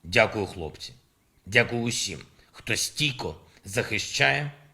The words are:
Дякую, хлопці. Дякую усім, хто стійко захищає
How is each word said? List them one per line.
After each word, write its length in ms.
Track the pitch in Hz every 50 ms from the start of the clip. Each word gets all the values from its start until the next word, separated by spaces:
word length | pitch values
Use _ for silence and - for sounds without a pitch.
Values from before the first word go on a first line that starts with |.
| -
Дякую, 420 | 82 95 120 110 110 - 110 95
хлопці. 460 | - - 98 82 76 - - - - - - _ _ _ _ _ _ _ _ _
Дякую 360 | 92 98 120 117 - 120 120
усім, 360 | 117 120 113 - - 101 82 67 - - - - _ _
хто 240 | _ - - - 110
стійко 600 | - - - - - 151 147 127 - - 85 - - - - - - _
захищає 880 | 101 95 120 101 - 110 101 - - - - 135 139 139 143 147 147 - - - -